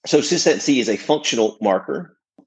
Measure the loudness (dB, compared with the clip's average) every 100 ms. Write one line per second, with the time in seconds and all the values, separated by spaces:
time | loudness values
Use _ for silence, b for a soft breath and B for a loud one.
0 | 0 0 2 0 2 0 2 0 0 -2
1 | 0 0 0 0 0 0 0 0 -2 -8
2 | -10 _ _ _